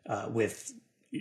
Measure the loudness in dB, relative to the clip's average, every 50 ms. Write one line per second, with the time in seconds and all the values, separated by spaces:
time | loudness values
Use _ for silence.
0 | -6 -2 -2 -2 0 2 4 4 4 4 2 -2 -10 -12 -14 -14 -18 _ _ _
1 | _ _ -6 -6